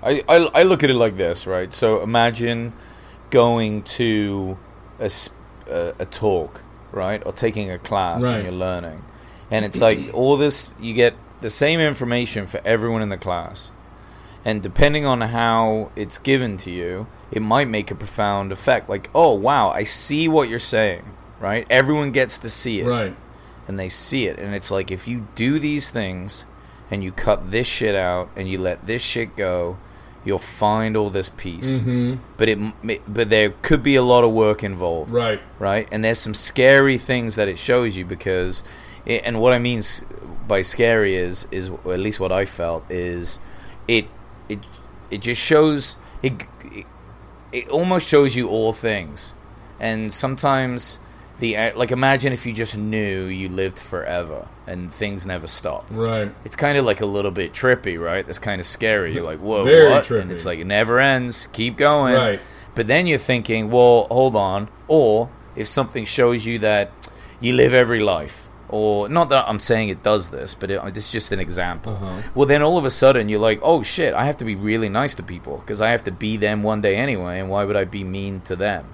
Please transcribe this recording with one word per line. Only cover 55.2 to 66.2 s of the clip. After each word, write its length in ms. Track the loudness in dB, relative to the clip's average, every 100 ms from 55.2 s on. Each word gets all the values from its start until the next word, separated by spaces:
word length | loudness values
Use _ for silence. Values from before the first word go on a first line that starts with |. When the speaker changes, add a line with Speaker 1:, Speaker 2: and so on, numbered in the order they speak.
| -8
Speaker 1:
never 200 | -8 -6
stopped. 440 | -6 -4 -6 -8
Speaker 2:
Right. 380 | -4 -2 -2 -4 -8
Speaker 1:
It's 100 | -14 -4
kinda, 240 | 0 2
like, 200 | 2 0
a 60 | -2
little 260 | -2 -2
bit 200 | -2 -6
trippy, 460 | -2 0 0 -2 -6
right? 240 | -4 -4
That's 140 | -4 -8
kinda 240 | -6 -4
scary. 520 | -4 -2 0 0 0
You're 100 | -4
like, 160 | -6 -8
"Whoa, 240 | -4 0
Speaker 2:
Very 260 | 6 8 10
Speaker 1:
what?" 140 | 8
Speaker 2:
trippy. 180 | 2 -2
Speaker 1:
And 100 | -2
it's 140 | -6 -6
like, 140 | -6
it 60 | 0
never 340 | 0 2 4
ends. 480 | 4 2 0 -6 -8
Keep 240 | -4 -4 2
going. 380 | 4 4 4
Speaker 2:
Right. 260 | 2 2 -2 -8 -20 -14 -6
Speaker 1:
But 100 | 0
then 200 | 2 2
you're 100 | 0
thinking, 500 | 0 -2 0 -2 2
"Well, 360 | 6 8 8 4
hold 260 | 2 2 2
on." 320 | 0 -2 -6 -12 2
Or 420 | 4 6 4 0 -8 -18 -8
if 100 | -2
something 380 | 0 -2 -4
shows 420 | -6 2